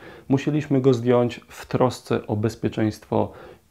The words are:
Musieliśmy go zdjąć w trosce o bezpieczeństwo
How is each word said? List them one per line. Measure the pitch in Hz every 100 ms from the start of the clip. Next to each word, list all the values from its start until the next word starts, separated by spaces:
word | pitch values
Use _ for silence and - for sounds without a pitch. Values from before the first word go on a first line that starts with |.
| - - -
Musieliśmy | 135 - 151 143 135
go | 131
zdjąć | 120 120 123 120 - -
w | - -
trosce | 131 127 - - 117 -
o | 107
bezpieczeństwo | 113 - 113 117 110 107 - 110 104 - - - _